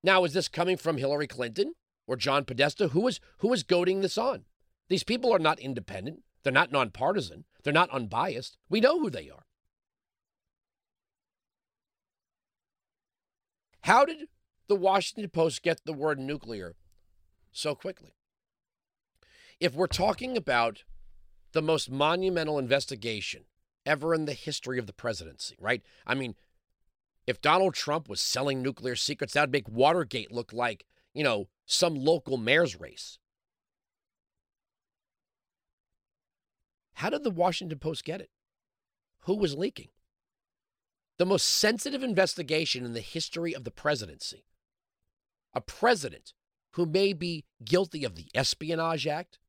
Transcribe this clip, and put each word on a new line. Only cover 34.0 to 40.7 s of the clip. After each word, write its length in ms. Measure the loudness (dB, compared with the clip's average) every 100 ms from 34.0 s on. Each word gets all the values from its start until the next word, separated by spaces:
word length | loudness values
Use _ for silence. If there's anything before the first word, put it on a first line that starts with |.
| _ _ _ _ _ _ _ _ _ _ _ _ _ _ _ _ _ _ _ _ _ _ _ _ _ _ _ _ _ -6
How 140 | -4
did 140 | -2
the 80 | -2
Washington 480 | 2 2 2 -8 -6
Post 240 | -6 -6
get 160 | -8 -10
it? 120 | -12 _ _ _ _ _ _ _ _ _
Who 160 | -2 0
was 180 | 0 0
leaking? 340 | -6 -6 -20 _ _ _ _ _ _ _ _